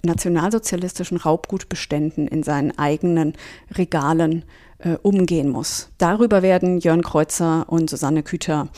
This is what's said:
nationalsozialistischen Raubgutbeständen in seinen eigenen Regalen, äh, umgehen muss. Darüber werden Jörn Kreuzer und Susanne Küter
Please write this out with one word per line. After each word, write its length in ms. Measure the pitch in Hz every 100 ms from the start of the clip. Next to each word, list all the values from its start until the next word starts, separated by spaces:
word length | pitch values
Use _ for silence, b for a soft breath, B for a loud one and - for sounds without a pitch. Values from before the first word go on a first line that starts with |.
nationalsozialistischen 1160 | 170 170 180 170 170 220 - 180 180 - 180 175
Raubgutbeständen 1080 | - 165 - 190 - 175 - 147 151 - 147
in 160 | 156
seinen 360 | 143 143 143 -
eigenen 560 | 147 151 175 165 156 - B B B
Regalen, 760 | - 180 160 143 165 165 165 - b b b
äh, 180 | 170 160
umgehen 480 | 202 202 180 165 143
muss. 400 | - 151 - - -
Darüber 420 | 170 208 233 202
werden 380 | 190 180 180 180
Jörn 240 | 165 165
Kreuzer 640 | 170 156 156 - 170 160 -
und 220 | 165 160
Susanne 320 | 156 143 156
Küter 460 | 147 165 - 151 -